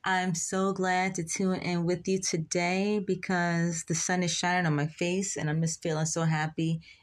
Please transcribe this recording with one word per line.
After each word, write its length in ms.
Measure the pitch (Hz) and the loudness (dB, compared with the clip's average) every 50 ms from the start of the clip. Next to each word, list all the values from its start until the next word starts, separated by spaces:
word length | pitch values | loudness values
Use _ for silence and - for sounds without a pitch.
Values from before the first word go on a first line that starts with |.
| - | 0
I'm 300 | 190 185 185 180 185 185 | 0 0 0 0 0 -2
so 400 | - - - - 190 190 196 190 | -2 -4 -2 0 0 0 0 0
glad 400 | 190 185 185 185 180 185 190 185 | 0 0 0 2 2 0 0 -2
to 100 | 170 165 | -4 -4
tune 340 | 165 - - 196 190 185 - | -4 -2 0 0 0 0 0
in 260 | - 170 175 175 170 | -2 -2 0 0 2
with 200 | 165 180 170 - | 2 0 0 0
you 140 | - 190 185 | -2 -2 0
today 760 | 190 - - 170 160 - - 180 175 175 185 190 196 208 208 208 | 0 -2 -2 -2 -2 -2 -2 0 0 2 2 2 2 2 0 0
because 840 | 196 202 185 185 - - 190 175 175 175 170 170 170 170 170 160 - | 0 0 -2 -2 0 0 0 2 2 2 2 2 0 0 -2 -4 -2
the 100 | - 175 | -2 -2
sun 280 | 165 - - 180 180 | -2 0 0 0 2
is 80 | 180 170 | 2 0
shining 360 | 165 - - 175 180 180 180 | 0 0 0 2 2 2 2
on 100 | 160 151 | 2 2
my 120 | 143 147 156 | 2 0 -2
face 460 | 160 - 175 175 180 190 196 190 - | -2 -2 -2 0 0 0 -2 -2 -4
and 140 | - - 151 | -2 -2 0
I'm 140 | 151 160 | 0 0
just 200 | 165 160 160 - | 0 0 -2 -2
feeling 220 | - 170 156 156 160 | -4 -2 0 0 0
so 200 | 156 - 170 165 | 0 0 0 2
happy, 580 | 160 160 156 156 160 160 - 165 160 165 165 - - - - | 2 2 2 0 -2 -2 -2 0 0 0 -2 -6 -12 -20 -20